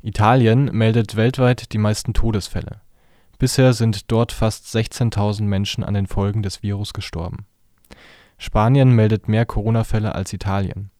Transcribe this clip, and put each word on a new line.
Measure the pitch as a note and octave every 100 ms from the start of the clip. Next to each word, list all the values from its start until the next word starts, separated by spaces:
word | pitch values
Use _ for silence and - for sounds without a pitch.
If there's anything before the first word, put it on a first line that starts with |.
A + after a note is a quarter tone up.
Italien | - G2+ G#2+ C3 A#2 A#2 C#3
meldet | A2 A2 A2+ G#2+ G#2
weltweit | A2+ B2+ B2 B2 -
die | G#2+
meisten | G#2+ G#2+ -
Todesfälle. | G#2+ A#2 A2 - - - - _ _ _ _ _ _
Bisher | C3 - B2+
sind | A#2+ A2+ G2+ -
dort | A2+ A#2+
fast | - A2 - -
sechzehntausend | A2 A2 - A#2 G2+ G#2 G#2 G#2
Menschen | F#2+ G2+ -
an | -
den | G2+ F#2+
Folgen | - G2 G#2
des | G2+ -
Virus | G#2 G2+ G#2
gestorben. | - - E2+ E2 - G#2 _ _ _ _ - - - _ _
Spanien | - A2 A2 C#3 C3
meldet | A#2+ G#2+ A2 -
mehr | A2 A#2
Corona-Fälle | - G#2+ A2+ A2 A2 G#2+
als | - F#2
Italien. | G2 G2 G2 G2 - G2+ _